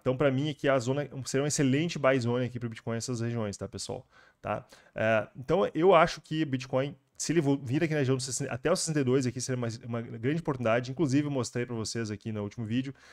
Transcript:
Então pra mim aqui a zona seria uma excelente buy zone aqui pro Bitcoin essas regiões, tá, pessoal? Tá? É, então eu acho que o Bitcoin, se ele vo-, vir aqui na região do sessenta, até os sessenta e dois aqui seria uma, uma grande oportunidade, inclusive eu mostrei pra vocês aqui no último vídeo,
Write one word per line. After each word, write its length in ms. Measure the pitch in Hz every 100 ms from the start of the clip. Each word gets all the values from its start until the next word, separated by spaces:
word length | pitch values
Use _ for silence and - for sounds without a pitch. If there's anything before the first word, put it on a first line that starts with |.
Então 160 | - 127
pra 140 | 147
mim 180 | 131 151
aqui 180 | 143 143
a 120 | 135
zona 280 | 117 135 147 139 123
seria 180 | 135
uma 40 | 143
excelente 520 | 143 139 135 170 170
buy 200 | 135 135
zone 260 | 117 123 123
aqui 140 | 123
pro 100 | 117
Bitcoin 280 | 113 - 113
essas 240 | 110 123
regiões, 340 | 117 117 107 95
tá, 120 | 101
pessoal? 360 | 98 - 98 - _ - _
Tá? 240 | 101 104 - - _ -
É, 320 | 110 110 104 -
então 340 | 123 170 208 151
eu 180 | 180
acho 280 | 170 165 -
que 200 | - 156
o 40 | 151
Bitcoin, 480 | 127 127 131 143 135 _ -
se 180 | -
ele 60 | 170
vo-, 200 | 139 139
vir 200 | 135 139
aqui 100 | 170
na 60 | 151
região 180 | 127 131
do 60 |
sessenta, 280 | 127 123 139
até 200 | 123 151
os 80 | 175
sessenta 220 | - 151
e 20 |
dois 240 | 127 131 127
aqui 120 | 120
seria 180 | 120 127
uma, 100 | 117 113 117
uma 160 | 117
grande 400 | 117 117 120 165
oportunidade, 480 | 165 127 117 120 127
inclusive 380 | 131 156 135 147
eu 40 |
mostrei 360 | 135 117 123 120
pra 80 | 117
vocês 340 | 104 117 110
aqui 220 | 104 113
no 100 | 107
último 240 | 104 - 110
vídeo, 300 | 117 135 - -